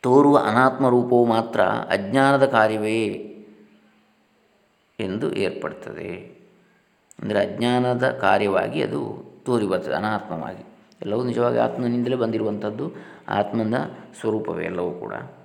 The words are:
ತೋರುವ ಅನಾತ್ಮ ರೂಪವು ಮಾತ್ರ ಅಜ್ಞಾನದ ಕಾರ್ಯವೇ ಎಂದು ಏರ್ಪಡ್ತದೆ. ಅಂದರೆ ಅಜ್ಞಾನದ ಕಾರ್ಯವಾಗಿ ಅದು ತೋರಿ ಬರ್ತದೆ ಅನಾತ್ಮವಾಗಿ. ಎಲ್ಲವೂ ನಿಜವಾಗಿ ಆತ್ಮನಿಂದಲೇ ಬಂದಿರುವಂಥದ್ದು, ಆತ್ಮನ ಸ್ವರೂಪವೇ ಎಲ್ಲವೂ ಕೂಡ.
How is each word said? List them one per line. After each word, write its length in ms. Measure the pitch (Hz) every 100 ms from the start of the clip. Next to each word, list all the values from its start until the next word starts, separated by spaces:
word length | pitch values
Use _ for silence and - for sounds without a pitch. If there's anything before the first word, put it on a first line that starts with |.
ತೋರುವ 340 | 123 131 143 143
ಅನಾತ್ಮ 420 | - 113 131 127 135
ರೂಪವು 360 | 123 123 123 120
ಮಾತ್ರ 340 | 113 113 - 95 110 -
ಅಜ್ಞಾನದ 560 | 98 98 135 135 139 135
ಕಾರ್ಯವೇ 520 | 123 107 107 107 110 107 101 - - - - _ _ _ _ _ _ _ _ _ _ _ _ _ -
ಎಂದು 280 | 101 98 143 -
ಏರ್ಪಡ್ತದೆ. 760 | 95 - 76 - - 76 87 90 90 - _ _ _ _ _ _ _ -
ಅಂದರೆ 200 | - 104
ಅಜ್ಞಾನದ 680 | 95 - 120 123 123 123 131 -
ಕಾರ್ಯವಾಗಿ 640 | 98 101 101 95 - 78
ಅದು 180 | 60 143 117 - - -
ತೋರಿ 240 | - 120 101
ಬರ್ತದೆ 280 | 92 -
ಅನಾತ್ಮವಾಗಿ. 680 | 78 107 107 - 82 - 92 - - _ _
ಎಲ್ಲವೂ 220 | - 107
ನಿಜವಾಗಿ 360 | 127 117 120 120
ಆತ್ಮನಿಂದಲೇ 580 | 117 - 120 120 120 123
ಬಂದಿರುವಂಥದ್ದು, 720 | 113 110 110 104 104 107 156 - - - -
ಆತ್ಮನ 500 | 101 104 117 107 123 151 - -
ಸ್ವರೂಪವೇ 520 | - 110 110 107 85
ಎಲ್ಲವೂ 280 | 85 90 90
ಕೂಡ. 220 | - 55 50 - -